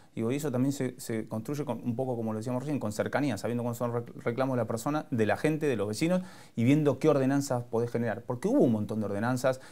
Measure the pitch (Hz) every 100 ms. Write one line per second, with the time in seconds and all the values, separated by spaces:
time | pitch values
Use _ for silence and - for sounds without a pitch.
0 | - 117 113 143 147 123 139 139 127 -
1 | - 113 110 110 127 147 131 113 123 117
2 | 131 117 110 110 123 123 143 139 107 104
3 | 104 123 143 104 110 120 120 117 120 120
4 | 120 - 120 120 135 123 110 113 147 151
5 | - 117 104 98 156 156 151 110 104 110
6 | 165 185 185 - - - 117 147 147 123
7 | 156 139 131 143 139 123 120 113 120 120
8 | 117 - - 127 202 277 143 107 101 110
9 | 101 101 117 127 131 131 -